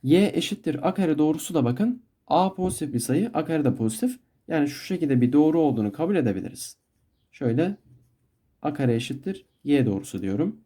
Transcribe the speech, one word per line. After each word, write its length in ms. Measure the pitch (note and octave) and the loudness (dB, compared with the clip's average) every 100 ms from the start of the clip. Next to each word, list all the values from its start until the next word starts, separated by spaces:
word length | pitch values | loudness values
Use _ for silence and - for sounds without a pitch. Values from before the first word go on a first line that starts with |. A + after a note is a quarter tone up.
Y 300 | B2+ E3 G3+ | 4 4 4
eşittir 540 | - - G3+ - C#3+ E3 | 0 -4 -6 -4 -2 -2
a 60 | |
kare 240 | F#3+ F3+ D3+ | 0 0 2
doğrusu 360 | D3+ D3+ - | 2 0 -2
da 100 | E3 | 0
bakın 380 | A#2+ B2+ A3 B3 _ _ _ | 0 0 -2 -2 _ _ _
a 280 | D3+ F#3+ | 2 2
pozitif 400 | F#3+ F#3 - D#3 | 0 -4 -4 -4
bir 40 | B2 | -4
sayı, 320 | - C#3 A3+ | -2 -2 0
a 100 | D#3 | -2
kare 200 | D#3+ D#3+ | -2 0
de 100 | C#3 | 2
pozitif. 440 | - A2+ A2 B3 B3+ _ _ - | 2 -2 0 -4 -4 _ _ -4
Yani 200 | E3 C#3+ | 0 0
şu 160 | - | -4
şekilde 360 | - F3+ D#3 C3 | -6 -4 0 2
bir 120 | B2 | 4
doğru 280 | C#3+ D#3 D#3+ | 4 4 4
olduğunu 320 | D3+ A2 G#2 | 2 2 -2
kabul 240 | G2+ E3 G3 | -2 -2 0
edebiliriz. 600 | B2 F#2+ - B2+ - - _ _ _ _ _ | 0 -2 -6 -12 -18 -18 _ _ _ _ _
Şöyle 460 | - B2 A#2 F3 G3+ _ - _ _ _ _ _ _ | -6 -2 0 -2 -4 _ -20 _ _ _ _ _ _
a 120 | D3+ | -8
kare 200 | D3 C3 | -2 0
eşittir 520 | A#2 - B2+ - F#3+ _ _ | 0 -2 -8 -8 -10 _ _
y 220 | C#3+ C#3+ A#2 | 0 2 2
doğrusu 360 | G2 - - | 0 -6 -8
diyorum. 380 | G2 G2+ F3 A3 | -4 -2 -2 -4